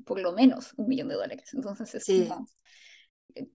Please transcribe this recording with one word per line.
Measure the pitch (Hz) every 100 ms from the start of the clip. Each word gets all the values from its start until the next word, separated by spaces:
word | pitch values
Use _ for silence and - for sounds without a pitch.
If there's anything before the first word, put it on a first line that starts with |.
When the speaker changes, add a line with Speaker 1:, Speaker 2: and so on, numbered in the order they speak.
Speaker 1:
por | - 196
lo | 185
menos | 185 254 - - -
un | 214
millón | 262 240
de |
dólares. | - - 269 -
Entonces | 277 269 202 226
es | -
Speaker 2:
Sí. | - 190 -
Speaker 1:
como, | 349 - _ _ - - - _ _ _ -
eh, | -